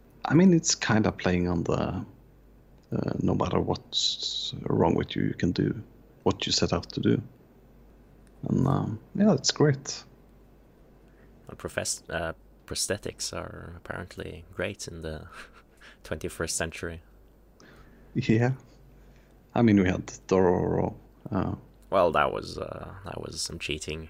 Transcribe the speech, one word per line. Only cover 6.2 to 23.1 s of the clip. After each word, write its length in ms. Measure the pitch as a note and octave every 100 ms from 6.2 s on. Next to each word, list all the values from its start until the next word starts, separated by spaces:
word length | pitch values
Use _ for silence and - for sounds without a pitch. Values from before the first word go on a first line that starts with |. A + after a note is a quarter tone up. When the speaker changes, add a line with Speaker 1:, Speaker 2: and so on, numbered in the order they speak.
Speaker 1:
what 240 | - - -
you 60 |
set 200 | - F2
out 160 | F2 -
to 80 | -
do. 200 | - - - - - - - - - - - - - - -
And, 180 | - G1+
um, 320 | - G2 A2 -
yeah, 180 | F3 G#3
it's 200 | C#3+ -
great. 520 | - D3 C3+ - - - - - - - - - - - - - - - - -
Speaker 2:
And 80 | -
profess-, 460 | E2+ - - - -
uh, 240 | E2 E2 - - - -
prosthetics 680 | F#2 - F#2+ - - -
are 400 | F2+ E2+ E2+ E2+ F2
apparently 680 | - - F#2 - F2+ E2+ E2+
great 320 | F#2 F#2 G2+ -
in 120 | E2+
the 280 | D#2+ D#2 E2+ - - -
<laughs> 400 | - _ - -
twenty-first 500 | - E2+ F2 - E2 -
century. 440 | E2 - E2+ E2 - - - _ _ - - - - - -
Speaker 1:
Yeah. 380 | - - A2+ B2 C3 - - - - - - - - _
I 80 | -
mean, 180 | A#2 G2+
we 60 | F#2
had 180 | F2+ - - -
Dororo, 640 | F#2 F2+ F2+ F2 F2+ F#2 - - - -
uh, 240 | F#2+ F2+ - - - -
Speaker 2:
Well, 200 | F#2+ F2
that 200 | D2+ C2+
was, 260 | G1+ - -
uh, 340 | - - - F#2
that 160 | -